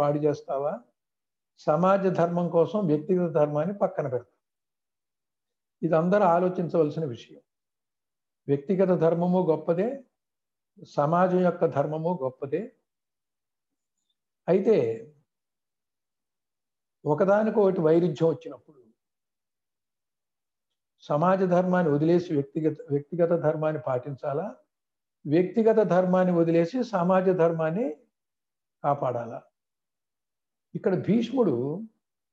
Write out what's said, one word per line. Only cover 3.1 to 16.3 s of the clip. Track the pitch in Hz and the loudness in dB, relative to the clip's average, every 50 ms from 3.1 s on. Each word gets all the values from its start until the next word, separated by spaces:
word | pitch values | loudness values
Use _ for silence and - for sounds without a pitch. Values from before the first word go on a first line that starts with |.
| 185 180 180 165 151 160 | 0 0 0 0 0 0
ధర్మాన్ని | 147 147 147 147 156 185 208 202 | 0 0 0 -2 -4 -4 -4 -2
పక్కన | 202 185 - - 156 135 127 | -4 -4 -2 -4 -6 -4 -6
పెడతావా? | 120 120 _ _ _ _ _ _ _ _ _ _ _ _ _ _ _ _ _ _ _ _ _ _ _ _ _ _ _ _ _ _ _ - | -6 -8 _ _ _ _ _ _ _ _ _ _ _ _ _ _ _ _ _ _ _ _ _ _ _ _ _ _ _ _ _ _ _ -2
ఇది | 160 170 160 | 0 0 0
అందరూ | 165 180 190 208 208 175 165 | 2 2 2 4 4 4 4
ఆలోచించవలసిన | 175 185 180 180 196 175 151 139 170 156 147 147 160 160 139 117 | 2 2 0 -2 -4 -4 -2 0 0 0 0 -2 -4 -6 -6 -8
విషయం. | 107 - - - - _ _ _ _ _ _ _ _ _ _ _ _ _ _ _ _ _ _ _ _ _ - | -10 -16 -20 -20 -20 _ _ _ _ _ _ _ _ _ _ _ _ _ _ _ _ _ _ _ _ _ -4
వ్యక్తిగత | 143 143 - - 196 180 190 180 180 156 156 | -4 -2 -2 -2 0 2 2 2 2 2 2
ధర్మము | 165 170 170 175 180 180 185 180 160 | 2 2 2 2 2 2 2 2 2
గొప్పదే, | 156 147 - - 170 165 196 247 277 269 - _ _ _ _ _ _ _ _ _ _ _ _ _ _ 202 170 - - | 0 0 -2 -2 -2 0 -2 -2 -4 -8 -12 _ _ _ _ _ _ _ _ _ _ _ _ _ _ -20 -20 -8 -4
సమాజం | - 143 147 170 175 185 185 180 180 185 175 | -2 0 2 2 2 2 2 2 2 2 0
యొక్క | 170 175 170 165 139 | 0 0 -2 0 0
ధర్మము | 135 147 151 151 160 160 170 180 156 | -2 -2 -2 -4 -4 -4 -4 -4 -4
గొప్పదే. | 131 131 127 _ 147 131 139 170 220 262 - _ _ _ _ _ _ _ _ _ _ _ _ _ _ _ _ _ _ _ _ _ _ _ _ _ _ _ _ _ _ _ _ _ _ - | -4 -6 -8 _ -8 -6 -6 -6 -6 -8 -14 _ _ _ _ _ _ _ _ _ _ _ _ _ _ _ _ _ _ _ _ _ _ _ _ _ _ _ _ _ _ _ _ _ _ 0
అయితే | 170 202 190 240 214 165 123 113 113 113 - - - _ _ _ _ _ _ _ _ _ _ _ _ _ _ _ _ _ _ _ _ _ _ _ | 0 2 2 2 2 2 0 -2 -4 -6 -12 -18 -20 _ _ _ _ _ _ _ _ _ _ _ _ _ _ _ _ _ _ _ _ _ _ _